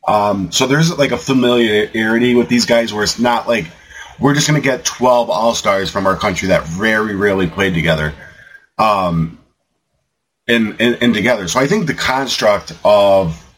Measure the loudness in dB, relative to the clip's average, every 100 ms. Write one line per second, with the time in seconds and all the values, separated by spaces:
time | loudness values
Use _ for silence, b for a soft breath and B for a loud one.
0 | 0 0 0 -2 -4 -2 0 2 0 0
1 | -2 -2 -2 0 2 2 2 0 0 -2
2 | -2 0 2 2 2 0 2 0 0 -2
3 | -4 0 0 0 -2 -4 -4 -14 B B
4 | B B 0 0 0 0 0 -2 -4 -2
5 | 2 2 2 0 0 0 0 -2 -2 -2
6 | -2 0 -2 -2 0 0 0 -4 0 0
7 | -2 0 0 0 -2 -2 -2 0 0 0
8 | -2 -8 B B B B B 0 2 2
9 | 0 0 -2 -6 _ _ _ _ _ _
10 | _ _ _ _ -2 0 0 0 0 2
11 | 0 2 0 0 -2 -2 0 0 -2 -4
12 | -2 -2 -4 -2 0 0 -2 -4 2 4
13 | 4 4 2 -6 -14